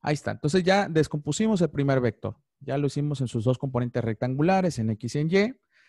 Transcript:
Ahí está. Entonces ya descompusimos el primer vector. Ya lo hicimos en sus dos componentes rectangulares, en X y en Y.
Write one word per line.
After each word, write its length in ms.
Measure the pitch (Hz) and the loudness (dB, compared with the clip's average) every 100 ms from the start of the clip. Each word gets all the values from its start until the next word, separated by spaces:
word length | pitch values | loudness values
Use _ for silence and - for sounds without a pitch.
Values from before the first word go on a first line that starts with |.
Ahí 120 | - | -2
está. 180 | 151 - | -2 -4
Entonces 300 | 110 151 190 | -4 0 2
ya 260 | 175 196 196 | 4 2 2
descompusimos 720 | 160 147 151 147 143 220 202 | 2 2 -2 -4 0 0 2
el 80 | 165 | 2
primer 300 | - 139 131 | 2 2 2
vector. 360 | 123 - 107 - _ _ | 2 -2 -10 -10 _ _
Ya 200 | 139 135 | -6 -2
lo 80 | 143 | -2
hicimos 340 | 147 147 139 | -2 -4 -4
en 80 | 127 | -4
sus 160 | 120 | 0
dos 140 | 110 127 | 0 0
componentes 460 | 139 127 123 123 | 0 -2 -2 -2
rectangulares, 760 | 113 107 127 131 160 190 185 143 | -4 -4 -4 0 2 2 0 -2
en 120 | 110 | -4
X 240 | 107 120 | -2 -4
y 40 | 147 | -2
en 100 | 160 | 0
Y. 240 | 190 214 269 _ _ | 2 2 -4 _ _